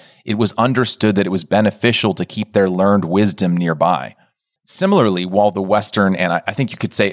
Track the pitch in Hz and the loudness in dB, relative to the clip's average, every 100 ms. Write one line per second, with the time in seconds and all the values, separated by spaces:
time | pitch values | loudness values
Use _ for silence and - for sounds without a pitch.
0 | - - - 107 113 - 120 127 117 - | -16 -14 -6 -2 -2 0 0 0 -2 0
1 | 107 101 95 95 80 101 107 - 120 107 | 0 0 0 -4 -2 0 2 0 0 0
2 | 107 90 90 - 104 104 95 92 98 101 | 0 -2 -6 -8 -4 0 0 2 2 2
3 | 82 92 107 - 92 87 85 78 82 80 | 2 2 2 0 0 0 0 0 0 0
4 | 62 - _ _ _ _ - - 190 202 | -4 -16 _ _ _ _ -10 -4 2 2
5 | 110 92 90 95 104 95 95 107 - - | 2 0 -2 0 0 0 0 0 0 2
6 | 98 92 87 87 - 107 127 - - - | 2 2 0 -2 -2 -4 -4 -4 -4 0
7 | 104 | -2